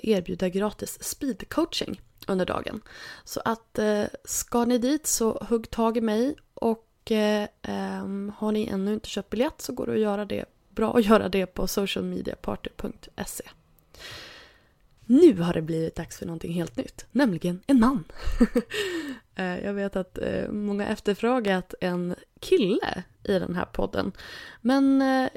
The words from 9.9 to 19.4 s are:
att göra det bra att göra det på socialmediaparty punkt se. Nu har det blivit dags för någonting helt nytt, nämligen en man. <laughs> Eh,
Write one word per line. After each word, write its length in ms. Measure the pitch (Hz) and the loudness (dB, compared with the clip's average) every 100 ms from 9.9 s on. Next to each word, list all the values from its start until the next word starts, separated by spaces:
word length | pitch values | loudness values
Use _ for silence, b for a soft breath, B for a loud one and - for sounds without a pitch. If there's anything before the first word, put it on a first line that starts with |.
att 60 | 226 | 0
göra 260 | 214 202 202 | 0 -2 -4
det 200 | 208 - _ _ | -6 -8 _ _
bra 280 | - 220 240 | -2 2 4
att 80 | 208 | 8
göra 240 | 220 196 | 6 6
det 160 | 196 180 | 0 -2
på 220 | - 185 | -2 -2
socialmediaparty 1000 | - 196 - 185 180 - - - - - - | 0 -2 -2 -4 -6 -6 -8 -6 -8 -8 -10
punkt 320 | - - - - - | -10 -12 -14 -12 -10
se. 180 | - - - _ _ _ B B B B B B B B B _ _ - | -10 -14 -20 _ _ _ B B B B B B B B B _ _ 4
Nu 360 | 254 349 190 | 10 10 8
har 120 | 170 | 4
det 80 | 170 | 0
blivit 340 | 156 160 160 - | 0 -2 -2 -4
dags 220 | 165 - | -10 -10
för 80 | 190 | -8
någonting 280 | 165 175 | -8 -6
helt 240 | 170 165 - | -4 -4 -6
nytt, 280 | - - - | -10 -12 -4
nämligen 500 | 233 277 170 175 180 - | 2 2 2 -2 -4 4
en 120 | 269 | 6
man. 240 | 226 269 - B B - | 6 4 -4 B B 4
<laughs> 840 | 233 247 - 415 392 339 294 254 - | 4 2 -2 -2 -2 -4 -6 -10 -12
Eh, 260 | - | -6